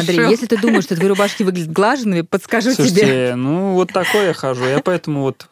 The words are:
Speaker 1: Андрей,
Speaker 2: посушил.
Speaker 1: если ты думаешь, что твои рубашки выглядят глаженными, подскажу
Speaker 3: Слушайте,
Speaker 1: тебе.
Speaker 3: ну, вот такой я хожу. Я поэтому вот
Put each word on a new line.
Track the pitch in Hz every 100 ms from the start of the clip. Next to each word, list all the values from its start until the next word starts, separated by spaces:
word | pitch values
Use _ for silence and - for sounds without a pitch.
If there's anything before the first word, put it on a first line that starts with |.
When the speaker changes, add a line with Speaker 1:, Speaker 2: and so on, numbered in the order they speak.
Speaker 1:
Андрей, | 170 175
Speaker 2:
посушил. | 226
Speaker 1:
если | 233 240
ты | 214
думаешь, | 233 220
что | - 170
твои | 190
рубашки | 196 202 -
выглядят | 190 180 160
глаженными, | 165 208 277 214 170
подскажу | 165 196 - 233 233
Speaker 3:
Слушайте, | 240 143 170
Speaker 1:
тебе. | 139 131 123 123
Speaker 3:
ну, | 131 175 196
вот | 185 180
такой | 190 170 208 190
я | 151
хожу. | 135 123 127
Я | 147
поэтому | 185 175 160 143
вот | 135 - -